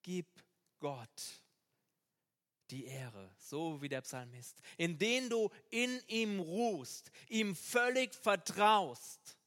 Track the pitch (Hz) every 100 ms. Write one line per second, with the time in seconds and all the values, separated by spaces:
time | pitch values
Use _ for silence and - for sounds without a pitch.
0 | 180 180 165 - _ _ _ _ 147 135
1 | 117 - - - _ _ _ _ _ _
2 | _ _ _ _ _ _ - 131 123 135
3 | 127 104 92 92 - 143 165 147 143 131
4 | - 131 123 123 - - - - 170 156
5 | 214 254 254 226 208 - _ 226 247 254
6 | - 220 220 196 160 190 233 175 123 -
7 | - - - 220 208 170 - 240 247 254
8 | 240 - 220 196 - 196 208 214 160 120
9 | - - - -